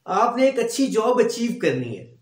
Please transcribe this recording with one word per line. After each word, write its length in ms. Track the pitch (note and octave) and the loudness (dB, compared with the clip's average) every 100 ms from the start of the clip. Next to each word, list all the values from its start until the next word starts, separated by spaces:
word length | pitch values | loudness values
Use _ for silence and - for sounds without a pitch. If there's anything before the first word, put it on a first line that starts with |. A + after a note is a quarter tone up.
| - | -4
आपने 420 | F#3+ A#3 B3+ C4+ | 0 2 4 2
एक 120 | B3+ | 2
अच्छी 280 | A3+ - C4 | -2 -2 0
job 380 | G#3 A#3 B3 A#3 | 2 2 2 2
achieve 320 | - A#3 - | 0 -4 -2
करनी 340 | D#3+ B2+ A#2+ G#2+ | -2 -2 -6 -10
है। 180 | - _ | -14 _